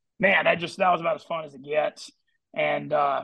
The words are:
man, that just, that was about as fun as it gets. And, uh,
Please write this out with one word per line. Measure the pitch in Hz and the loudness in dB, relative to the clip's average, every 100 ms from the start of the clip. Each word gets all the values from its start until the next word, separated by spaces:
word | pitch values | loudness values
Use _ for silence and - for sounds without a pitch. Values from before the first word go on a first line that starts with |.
| _ - | _ 0
man, | 196 175 160 | 2 4 2
that | 165 | 0
just, | 170 - | -2 0
that | 185 | 2
was | 175 | 2
about | 165 156 | 0 -4
as | |
fun | - 165 151 | -6 -10 -8
as | |
it | 139 | -16
gets. | 143 151 151 - - _ _ _ _ | -4 -2 -2 -6 -20 _ _ _ _
And, | 156 151 147 143 | -2 0 -2 0
uh, | 151 143 131 | 0 2 0